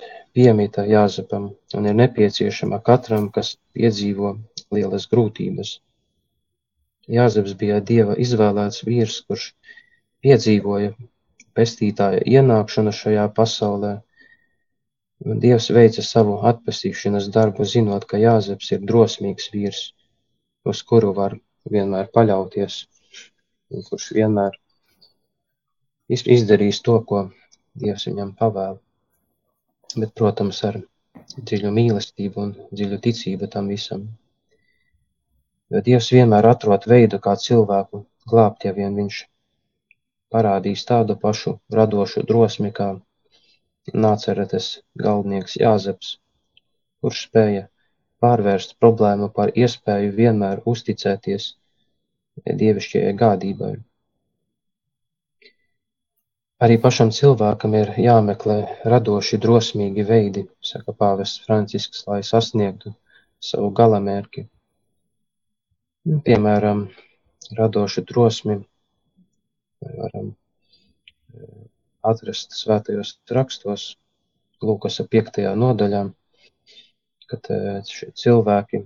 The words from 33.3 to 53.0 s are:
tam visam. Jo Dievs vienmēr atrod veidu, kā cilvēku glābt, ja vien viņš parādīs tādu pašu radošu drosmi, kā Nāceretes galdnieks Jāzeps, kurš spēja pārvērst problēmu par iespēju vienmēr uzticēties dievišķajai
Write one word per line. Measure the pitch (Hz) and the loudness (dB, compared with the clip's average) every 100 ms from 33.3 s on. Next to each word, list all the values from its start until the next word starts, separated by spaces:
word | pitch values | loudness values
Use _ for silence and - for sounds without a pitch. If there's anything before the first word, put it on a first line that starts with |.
| 95 101 | -8 -8
tam | 104 101 | -8 -6
visam. | 104 - 95 107 113 _ _ _ _ _ _ _ _ _ _ _ _ _ _ - | -8 -10 -12 -14 -18 _ _ _ _ _ _ _ _ _ _ _ _ _ _ -6
Jo | - | -2
Dievs | 110 123 - | 2 2 6
vienmēr | 127 120 104 110 | 6 6 6 6
atrod | 101 107 98 110 | 4 2 2 6
veidu, | 123 110 98 | 6 6 2
kā | 101 101 | -2 -2
cilvēku | - 120 104 98 98 104 - _ | 2 2 2 0 -4 -10 -16 _
glābt, | - 113 107 - 101 | 0 4 4 0 -6
ja | |
vien | 95 101 101 | -4 -4 -4
viņš | 101 - - _ _ _ _ _ _ _ _ _ _ | -6 -8 -16 _ _ _ _ _ _ _ _ _ _
parādīs | - 107 98 98 98 - | 0 0 0 -2 -4 0
tādu | 120 107 98 | 0 0 -2
pašu | 107 107 - 113 - | -2 -2 -4 -8 -4
radošu | 110 110 104 98 - | 0 2 0 -2 -4
drosmi, | - 117 110 - 104 | 0 2 2 0 -6
kā | 101 101 92 _ _ _ _ _ _ _ _ - | -4 -6 -8 _ _ _ _ _ _ _ _ -8
Nāceretes | - 110 104 - 98 98 - - - _ | 0 2 2 -2 -4 -4 -6 -6 -12 _
galdnieks | - 104 101 101 98 92 - | -4 -2 -2 -2 -6 -6 0
Jāzeps, | 113 107 95 95 - - _ _ _ _ _ _ _ _ | 2 2 0 -8 -10 -16 _ _ _ _ _ _ _ _
kurš | 107 - | -6 -6
spēja | - 113 107 101 98 _ _ _ _ - | -2 2 2 0 -8 _ _ _ _ -2
pārvērst | 120 117 101 98 - - | 2 2 2 -2 -4 2
problēmu | 113 110 104 101 101 | 4 4 2 0 -2
par | - 104 | -2 0
iespēju | - 120 - - 101 104 | 2 0 0 -2 -2 0
vienmēr | 98 117 107 98 98 | 2 2 2 -2 -4
uzticēties | 117 117 - 107 101 98 - 101 - - _ _ _ _ _ _ _ - - | -4 -4 -6 -4 -4 -4 -4 -8 -8 -18 _ _ _ _ _ _ _ -12 -6
dievišķajai | - 107 101 - 101 | 0 2 0 -2 -2